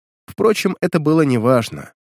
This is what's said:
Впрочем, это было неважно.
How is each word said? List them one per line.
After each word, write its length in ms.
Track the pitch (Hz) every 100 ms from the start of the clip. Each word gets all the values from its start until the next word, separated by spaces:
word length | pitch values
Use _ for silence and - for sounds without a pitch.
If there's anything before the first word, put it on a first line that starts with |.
| _ _ -
Впрочем, 500 | - 214 220 190 -
это 200 | 180 165
было 220 | 151 160
неважно. 680 | 147 123 117 127 113 71 - _